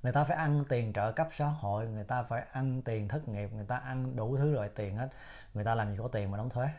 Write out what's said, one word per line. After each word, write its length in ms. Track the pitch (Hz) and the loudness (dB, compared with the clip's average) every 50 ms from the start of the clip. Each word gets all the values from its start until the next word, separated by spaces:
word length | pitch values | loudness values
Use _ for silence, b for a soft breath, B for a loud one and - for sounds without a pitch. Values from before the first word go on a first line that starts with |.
| - | 0
Người 100 | 123 117 | 4 4
ta 100 | 143 147 | 4 4
phải 140 | 139 175 | 4 4
ăn 280 | 156 160 147 147 147 143 139 | 2 4 4 4 4 4 2
tiền 240 | 131 120 117 110 101 | 2 2 2 0 2
trợ 180 | 104 101 110 | 2 2 2
cấp 160 | - - 160 160 | 2 2 0 0
xã 160 | - - 147 | 0 0 0
hội, 400 | 147 151 156 107 101 101 107 113 | 0 0 0 0 0 0 0 0
người 160 | 113 110 107 104 | -2 -4 -4 -2
ta 200 | - 123 127 120 | -2 -2 -2 0
phải 220 | - 120 120 127 - | 0 -2 -4 -4 -4
ăn 300 | - 131 131 135 127 131 | -4 -2 0 0 0 0
tiền 260 | - 117 113 107 104 | -2 -2 -2 0 0
thất 200 | 101 127 151 151 | -2 -2 -4 -2
nghiệp, 260 | 123 107 101 101 101 107 | -4 -4 -4 -4 -4 -4
người 120 | 107 104 | -6 -4
ta 120 | 104 123 | -2 -2
ăn 380 | 127 - 131 131 131 131 131 131 | -4 -2 -4 -2 -2 -2 -2 -2
đủ 220 | 123 110 117 135 | -2 0 2 2
thứ 140 | 135 143 151 | 4 4 4
loại 180 | 147 123 104 107 | 4 2 0 -2
tiền 280 | - - 107 98 98 | -4 -4 -4 -2 -2
hết. 120 | 107 127 135 B B B B B B B B B | -2 -4 -4 B B B B B B B B B
Người 100 | 107 104 | -2 2
ta 120 | 113 113 | 2 2
làm 200 | 113 107 104 101 | 2 2 0 -2
gì 40 | 98 | -4
có 60 | 110 | -4
tiền 240 | 123 - 107 101 95 | -2 -2 -2 -2 0
mà 60 | 98 | -2
đóng 120 | 104 110 123 | -2 -4 -2
thuế. 200 | - 120 127 143 156 | -2 0 0 0 -2